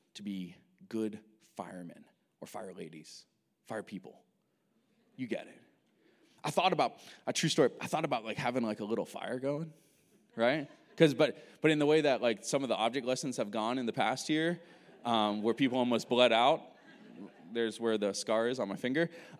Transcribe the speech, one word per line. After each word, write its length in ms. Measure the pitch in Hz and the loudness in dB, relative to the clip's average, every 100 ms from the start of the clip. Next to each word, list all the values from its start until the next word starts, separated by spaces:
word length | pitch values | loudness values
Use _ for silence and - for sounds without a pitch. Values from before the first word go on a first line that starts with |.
| _ - | _ -12
to 60 | |
be 340 | 101 95 90 87 _ _ 95 | -8 -6 -8 -12 _ _ -8
good 300 | 110 107 104 - _ _ - | -4 -4 -6 -18 _ _ -12
firemen 500 | 92 92 85 - - _ _ _ | -12 -12 -14 -16 -20 _ _ _
or 60 | - | -14
fire 260 | 104 135 | -12 -12
ladies, 520 | 92 82 78 - - - _ _ _ - | -12 -14 -16 -18 -20 -20 _ _ _ -10
fire 160 | 110 | -10
people. 400 | - 98 - - _ _ _ _ _ _ _ _ _ - | -8 -12 -14 -20 _ _ _ _ _ _ _ _ _ -10
You 100 | 123 | -8
get 220 | 107 - | -8 -10
it. 120 | - _ _ _ _ _ _ _ _ | -20 _ _ _ _ _ _ _ _
I 80 | 160 | -2
thought 200 | 180 185 | 2 4
about, 240 | 165 123 - - - - | 4 2 -2 -20 -12 -6
a 80 | |
true 160 | - 160 | -2 2
story, 200 | - 127 - | 4 4 2
I 80 | - | -6
thought 180 | 151 160 | -4 -2
about, 200 | 123 110 | -4 -4
like, 120 | 107 | -4
having, 260 | 131 127 | -2 0
like, 180 | 113 107 | -2 -2
a 40 | 104 | -4
little 200 | 110 82 | -4 -4
fire 340 | - - 123 | -8 -8 -6
going, 320 | 135 147 160 - _ _ _ _ _ - | -4 -4 -8 -14 _ _ _ _ _ 0
right? 340 | 120 156 170 - _ - | 2 2 -4 -14 _ 4
'Cause, 180 | 160 127 | 4 6
but, 280 | 143 - - - | 0 0 -16 0
but 100 | 160 | 2
in 80 | 151 | 4
the 80 | 147 | 4
way 140 | 160 | 6
that, 200 | 147 120 | 4 2
like, 220 | 120 104 | 2 0
some 180 | - 143 | -2 -2
of 80 | 131 | 0
the 60 | 101 | 0
object 320 | 113 131 120 | 0 0 -2
lessons 300 | 127 135 123 | -2 -4 -4
have 120 | 104 | -4
gone 300 | 110 110 131 | -4 -2 -2
in 80 | 117 | -2
the 60 | |
past 360 | 117 107 127 - | 0 0 -2 -2
year, 320 | 156 165 170 - - - - 120 | 0 0 -4 -10 -20 -20 -10 -2
um, 360 | 117 107 107 | 2 2 0
where 120 | 110 | 0
people 240 | 113 135 127 | 2 0 2
almost 300 | 123 117 - | 2 0 2
bled 240 | 120 123 | 4 6
out, 300 | 113 127 165 - - - - - - 98 - - | 6 4 2 -2 -20 -20 -20 -20 -18 -18 -18 -8
there's 280 | 117 113 107 | -4 -2 -2
where 180 | 117 110 | 0 0
the 160 | 101 | 0
scar 340 | 98 - 110 117 | -2 0 0 0
is 120 | 127 | 0
on 80 | 101 | -4
my 80 | 87 | -4
finger. 340 | 123 143 170 - - - | -2 0 -2 -4 -20 -2